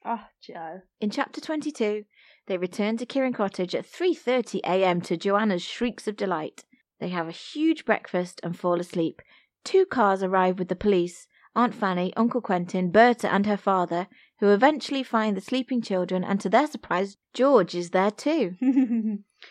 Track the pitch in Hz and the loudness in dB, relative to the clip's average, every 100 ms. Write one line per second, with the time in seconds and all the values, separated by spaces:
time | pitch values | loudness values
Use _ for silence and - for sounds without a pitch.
0 | - 226 214 _ - 170 165 185 - - | -8 -8 -10 _ -18 -14 -14 -14 -18 -8
1 | 208 277 - - - 311 302 - 208 208 | -6 -4 -6 -8 -8 -6 -6 -2 -2 -2
2 | 208 _ _ _ - 180 180 180 208 226 | -8 _ _ _ -6 -4 -4 -2 -2 -2
3 | 240 269 262 240 196 - 180 - - - | -2 -2 -2 0 -2 -2 -4 -4 -6 -4
4 | 359 - 240 254 226 196 - 185 185 175 | -2 0 0 0 0 -4 0 2 2 2
5 | - 170 196 202 220 180 - - 240 - | -2 -4 0 2 2 0 -4 -4 -4 -4
6 | - 208 196 165 156 - - _ _ - | -8 -6 -4 -4 -6 -12 -20 _ _ -12
7 | 175 180 165 - - 294 320 311 - 208 | -8 -6 -6 -10 -12 -2 0 0 0 -2
8 | - - 180 - 175 175 180 175 175 180 | -2 -4 -4 -6 -10 -4 -2 -2 -2 -2
9 | 165 - - _ _ _ - 381 370 254 | -2 -4 -20 _ _ _ 0 2 2 2
10 | 202 190 190 190 185 185 180 190 208 185 | 2 2 0 2 2 0 -4 -2 2 2
11 | 175 - - _ _ 220 240 - 196 180 | 0 -6 -20 _ _ 0 0 0 -2 0
12 | 185 - 240 247 - 180 175 185 180 208 | -2 0 0 0 -2 -2 -2 -2 2 6
13 | 240 233 - 196 208 202 202 190 170 170 | 6 4 0 0 0 0 0 0 0 -2
14 | 190 _ _ - 202 202 269 302 - 277 | -4 _ _ 0 4 6 6 2 -4 -6
15 | 254 226 214 190 - 254 - 247 226 190 | -2 0 0 -2 -2 -4 -2 -4 -2 -2
16 | 180 185 - 202 185 220 302 254 - 175 | 0 -2 -2 -2 2 2 2 -4 -4 -2
17 | 202 - _ - 269 247 175 175 175 190 | -2 -8 _ 0 4 6 4 -2 -2 2
18 | 202 - 294 320 180 185 254 262 240 233 | 2 0 -2 0 -2 0 2 2 2 0
19 | 220 208 - _ - | -2 -4 -10 _ -20